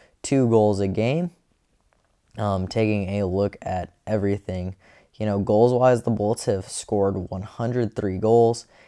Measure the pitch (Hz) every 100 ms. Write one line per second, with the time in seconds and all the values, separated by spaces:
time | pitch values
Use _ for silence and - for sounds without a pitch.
0 | _ _ - 139 123 110 107 101 98 95
1 | 117 156 175 - _ _ _ _ _ _
2 | _ _ _ - 104 98 95 113 110 104
3 | 95 101 98 95 101 - - 92 87 _
4 | - 107 101 101 - 92 90 95 _ _
5 | _ - 107 101 98 104 120 123 127 123
6 | 123 107 104 120 - 98 - - - 107
7 | 98 98 90 92 101 - 117 123 110 -
8 | 104 92 107 117 117 117 - _